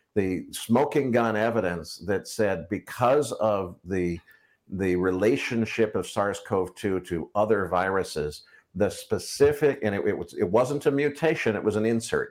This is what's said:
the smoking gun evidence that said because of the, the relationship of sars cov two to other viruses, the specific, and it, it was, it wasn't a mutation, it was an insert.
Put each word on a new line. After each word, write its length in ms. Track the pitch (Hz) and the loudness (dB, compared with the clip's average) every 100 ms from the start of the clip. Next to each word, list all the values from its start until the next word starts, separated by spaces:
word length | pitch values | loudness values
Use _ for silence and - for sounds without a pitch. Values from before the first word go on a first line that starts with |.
| _ | _
the 320 | 107 95 87 - | -2 0 -2 -6
smoking 580 | - - 117 147 151 131 | -12 2 2 4 2 2
gun 260 | 120 117 107 | 2 2 2
evidence 640 | 113 110 92 85 76 - 87 | 0 0 -2 -4 -8 -12 -4
that 220 | 95 - | -4 -4
said 420 | - 104 92 80 | -2 0 0 -4
because 640 | 98 - - 123 143 143 | -6 -6 -2 2 2 0
of 420 | 127 110 101 92 - | -2 0 0 -4 -10
the, 360 | 87 95 87 85 - - _ _ _ | -6 -2 -2 -4 -10 -20 _ _ _
the 260 | 92 95 90 | -4 0 2
relationship 1000 | 92 92 104 139 - 117 110 - 107 101 | 2 2 2 2 0 -2 -2 0 0 0
of 120 | 90 | -4
sars 320 | - 101 95 - | -2 -2 -2 -2
cov 280 | 98 90 - | -2 -2 -4
two 240 | 104 95 | -2 -2
to 300 | 87 85 78 | -2 -6 -2
other 320 | 104 107 104 90 | 0 2 2 2
viruses, 800 | 90 95 95 90 78 76 - - - _ 90 | 0 2 0 -2 -4 -6 -6 -16 -20 _ -2
the 140 | 101 | 0
specific, 880 | - - 98 - - 143 147 147 135 | 0 -4 -6 -4 4 4 4 2 2
and 140 | 104 101 | -2 0
it, 100 | 104 | -2
it 100 | 95 | -2
was, 200 | 87 - | -6 -4
it 140 | 95 | 2
wasn't 360 | 110 127 143 151 | 4 2 2 0
a 60 | |
mutation, 640 | 139 147 143 160 165 117 104 | 2 0 0 0 2 0 0
it 80 | |
was 120 | 107 104 | 0 2
an 120 | 110 | 2
insert. 420 | 117 - 73 - | 0 0 -2 -2